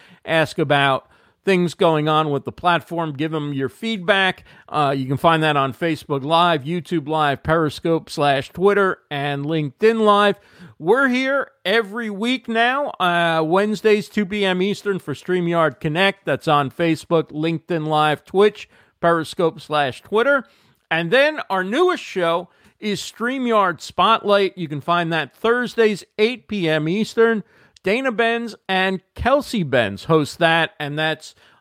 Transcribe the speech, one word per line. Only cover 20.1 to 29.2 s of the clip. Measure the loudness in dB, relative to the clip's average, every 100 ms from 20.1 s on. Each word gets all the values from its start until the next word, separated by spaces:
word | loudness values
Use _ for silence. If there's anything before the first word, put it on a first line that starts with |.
| 0 2 0 -2 _ _ _ -4
And | -2 0
then | 2 2 0 -4
our | -4
newest | -2 0 2 0
show | -6 -2 0 -2 -4 _ _ _
is | -6 -6
StreamYard | -8 -8 -6 -4 0 0 0 -2
Spotlight. | -6 0 2 2 2 2 2 -4
You | -8
can | -6
find | -2 -2 0
that | -2 -4
Thursdays, | _ 0 0 -2 2 2 0 -6 -2
eight | -2 -2 -8
P | -4 0
M | 0 0
Eastern. | -2 -2 2 2 2 -6 _ _ _
Dana | -2 -2 -2
Benz | 0 0 -2 -6 -10 -2
and | 0 0 -2 -8
Kelsey | -4